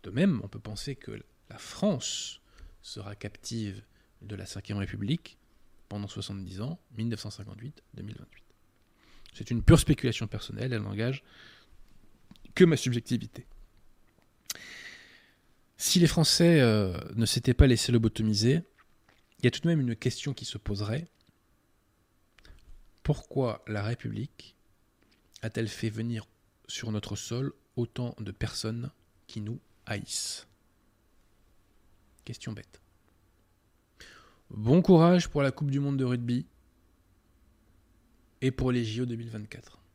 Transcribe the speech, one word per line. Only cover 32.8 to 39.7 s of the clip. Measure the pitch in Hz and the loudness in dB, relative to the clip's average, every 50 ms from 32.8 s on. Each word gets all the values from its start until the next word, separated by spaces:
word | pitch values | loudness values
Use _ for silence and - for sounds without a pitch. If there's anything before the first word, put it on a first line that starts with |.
| _ _ _ _ _ _ _ _ _ _ _ _ _ _ _ _ _ _ _ _ _ _ _ _ - - - - - - _ _ _ _ | _ _ _ _ _ _ _ _ _ _ _ _ _ _ _ _ _ _ _ _ _ _ _ _ -20 -20 -20 -20 -20 -20 _ _ _ _
Bon | - 104 107 117 143 180 | -10 -2 4 6 6 6
courage | 175 - 185 160 165 175 180 180 - - | 8 8 8 8 10 8 6 6 4 0
pour | - 147 | 0 0
la | 139 135 | 0 0
Coupe | 131 - 151 139 | 0 -2 -4 -2
du | 135 139 | 0 0
Monde | 143 143 139 135 | 0 0 0 0
de | 131 | 0
rugby | 123 123 120 120 120 120 123 - _ _ _ _ _ _ _ _ _ _ _ _ _ _ _ _ _ _ _ _ _ _ _ _ _ _ _ _ _ _ _ _ _ _ _ _ _ _ _ | 0 0 -2 -2 -2 -2 -2 -4 _ _ _ _ _ _ _ _ _ _ _ _ _ _ _ _ _ _ _ _ _ _ _ _ _ _ _ _ _ _ _ _ _ _ _ _ _ _ _
et | 135 131 | -2 -2
pour | 127 - 131 127 | 0 0 0 2
les | 123 123 117 | 2 0 0
J | 110 107 120 | -2 -4 -4
O | 127 | -4
deux | 120 117 | -4 -6
mille | 113 117 117 | -8 -10 -10
vingt-quatre. | 110 107 104 101 - 117 - - | -10 -12 -12 -12 -16 -20 -20 -20